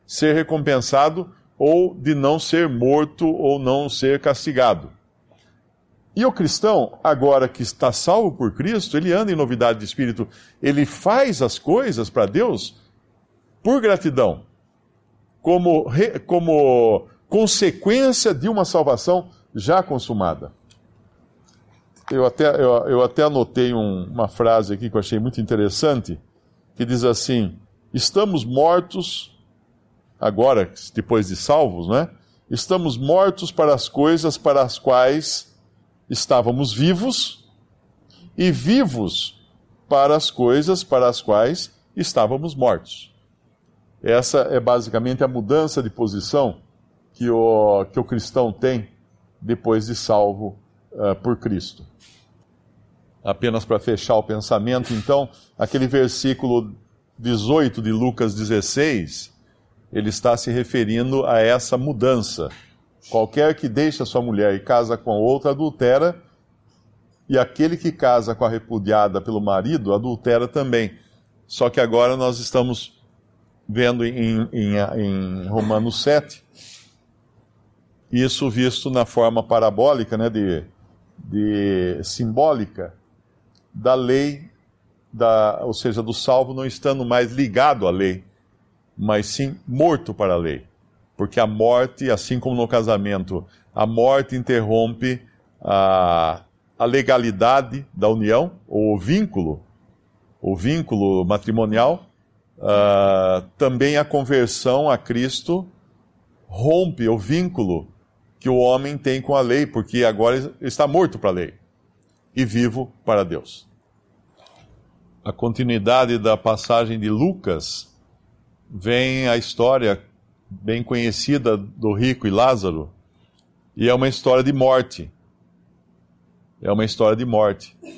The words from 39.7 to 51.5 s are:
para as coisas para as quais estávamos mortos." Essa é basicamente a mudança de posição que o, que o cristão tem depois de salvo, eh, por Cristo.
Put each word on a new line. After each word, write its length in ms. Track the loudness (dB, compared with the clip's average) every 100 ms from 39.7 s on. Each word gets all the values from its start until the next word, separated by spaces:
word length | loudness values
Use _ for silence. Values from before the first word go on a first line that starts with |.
| _ _
para 280 | 2 4 2
as 140 | 0
coisas 520 | 0 2 2 2 -2
para 260 | 0 2 2
as 140 | 0
quais 500 | 0 2 2 -2 -10 _ _ -8
estávamos 580 | -4 0 0 -2 -6
mortos." 600 | 0 0 0 -6 -20 -20 _ _ _ _ _ _ _ _ _
Essa 380 | 2 2 2 0 0
é 100 | 0
basicamente 640 | 2 0 0 -4 -2 -2
a 40 | -2
mudança 540 | -2 0 0 2 -2
de 60 | -6
posição 720 | -2 -2 -2 -2 0 0 -4 _ _ _ _ _
que 160 | _ 0
o, 560 | 2 4 4 4 2 0
que 120 | -4
o 60 |
cristão 480 | -4 -6 -4 -2 -2
tem 360 | 0 -2 -2 -8 _ _ _ _ _
depois 460 | -6 -4 0 0 -2
de 80 |
salvo, 640 | -8 0 2 2 -2 -10 -12 _ _ _
eh, 220 | -4 -2
por 240 | -2 -2 -4
Cristo. 460 | -4